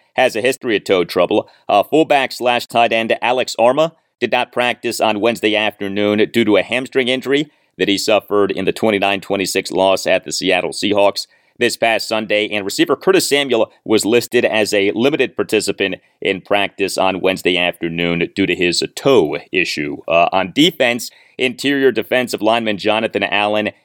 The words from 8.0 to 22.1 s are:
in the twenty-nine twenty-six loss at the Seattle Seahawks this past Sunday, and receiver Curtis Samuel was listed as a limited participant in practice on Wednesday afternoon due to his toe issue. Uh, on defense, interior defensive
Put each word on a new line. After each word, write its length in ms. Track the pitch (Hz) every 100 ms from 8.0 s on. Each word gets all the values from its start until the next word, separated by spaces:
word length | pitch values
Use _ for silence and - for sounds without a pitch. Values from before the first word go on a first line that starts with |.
| - 104 - 104 98
in 140 | 92 92
the 80 |
twenty-nine 480 | - 110 101 98 98
twenty-six 500 | - 98 95 95 95
loss 340 | 87 95 92 -
at 200 | 92 -
the 80 |
Seattle 380 | - 87 90 85
Seahawks 560 | - 107 101 101 - - _ _ -
this 200 | 120 -
past 280 | 117 110 -
Sunday, 400 | 110 104 107 104
and 160 | 104 98
receiver 320 | - 165 139
Curtis 320 | - 185 -
Samuel 420 | 143 139 113 104 _ -
was 200 | 107 95
listed 380 | 120 - 120
as 300 | - 110 101
a 180 | 101 98
limited 460 | 101 131 147 120 -
participant 580 | 98 107 98 98 98 92 _ -
in 220 | 85 98
practice 560 | - 101 98 - 95 -
on 240 | 95 92
Wednesday 360 | 92 92 90 90
afternoon 720 | 87 - 85 82 85 85 85 -
due 100 | 95
to 80 |
his 300 | 87 87 85 78
toe 440 | - 139 127 76 73 -
issue. 420 | - 82 - 73 69 -
Uh, 220 | 82 87
on 180 | 95 90
defense, 580 | 107 170 - 127 120 - _ _ -
interior 560 | 127 123 139 139 131
defensive 480 | 110 -